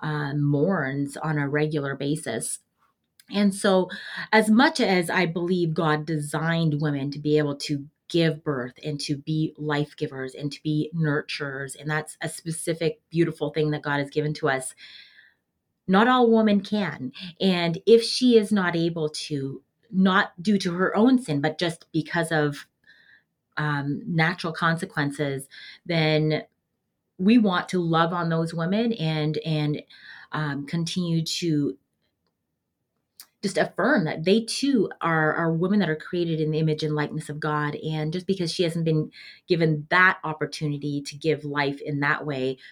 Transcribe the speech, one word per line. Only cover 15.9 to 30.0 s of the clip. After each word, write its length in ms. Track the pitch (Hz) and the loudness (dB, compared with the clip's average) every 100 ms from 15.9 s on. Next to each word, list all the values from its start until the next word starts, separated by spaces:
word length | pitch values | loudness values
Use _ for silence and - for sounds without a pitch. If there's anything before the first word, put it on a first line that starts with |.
not 160 | 190 240 | 4 6
all 240 | 254 240 | 6 6
women 300 | 226 214 208 | 6 4 2
can. 520 | 190 214 175 - 127 - 185 165 | 0 -2 -2 -4 -10 -10 -16 -2
And 380 | 190 180 170 165 - | 0 2 0 0 6
if 160 | 226 | 6
she 340 | 226 - 254 226 | 6 2 6 6
is 160 | 202 | 6
not 240 | 214 175 170 | 2 2 2
able 320 | 170 170 151 | 0 0 -4
to, 540 | - - 147 135 - - _ _ | -4 -6 -4 -4 -8 -16 _ _
not 420 | 185 190 190 - - | 2 4 4 0 -2
due 180 | 170 196 | 0 0
to 160 | 185 | 0
her 200 | 175 185 | 0 0
own 240 | - 240 254 | 4 6 4
sin, 220 | 202 147 | 2 0
but 180 | 151 156 | 0 0
just 280 | 175 165 _ | -4 -4 _
because 380 | 160 151 170 165 | -4 -2 -2 0
of, 360 | 160 147 143 - _ _ - _ _ _ _ _ - | 0 0 -2 -12 _ _ -20 _ _ _ _ _ -6
um, 460 | 151 143 143 143 - | -2 -2 -4 -6 -2
natural 460 | 160 160 175 170 | 0 0 -2 -6
consequences, 960 | 160 170 165 - - 143 139 143 135 - - - - - | -2 0 0 -4 -4 -4 -2 -4 -4 -10 -18 -20 -14 -4
then 560 | 170 156 156 156 151 - _ _ _ _ _ _ - | 0 2 2 2 -2 -4 _ _ _ _ _ _ 0
we 200 | 185 240 | 4 6
want 320 | 214 180 - | 4 2 -2
to 120 | 185 | -2
love 300 | 165 165 170 | 2 2 2
on 160 | 175 170 | 0 -2
those 260 | 165 165 | 0 -2
women 380 | 170 165 208 240 | -4 -2 0 0
and, 460 | - 160 156 151 151 160 | -2 -2 0 -2 -2 -2
and, 360 | 151 147 147 - - | 0 0 -2 -8 -20